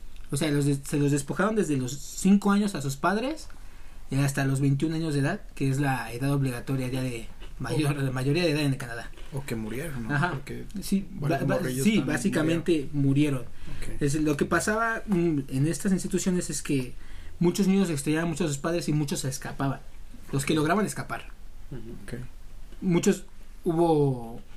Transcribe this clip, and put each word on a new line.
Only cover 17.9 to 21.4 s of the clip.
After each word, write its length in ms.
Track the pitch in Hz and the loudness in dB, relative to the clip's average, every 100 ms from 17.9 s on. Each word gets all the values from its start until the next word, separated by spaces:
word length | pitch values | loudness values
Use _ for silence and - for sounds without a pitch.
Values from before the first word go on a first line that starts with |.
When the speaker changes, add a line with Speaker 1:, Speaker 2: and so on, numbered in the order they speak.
| 147 151 156 170 | 0 0 0 0
Speaker 1:
mucho 140 | 151 | 0
a 40 | 165 | -2
sus 80 | 139 | 0
padres 320 | 170 170 160 | -2 0 0
y 40 | |
muchos 280 | 151 143 147 | 0 0 -2
se 80 | 139 | -4
escapaban. 500 | - 160 156 139 - - - - - - | -6 -6 -2 -2 -2 -8 -12 -10 -12 -4
Los 100 | 139 139 | -2 2
que 80 | |
lograban 320 | 156 151 190 175 | 2 4 2 0
escapar. 440 | 135 - 113 - - | -4 -6 -8 -10 -12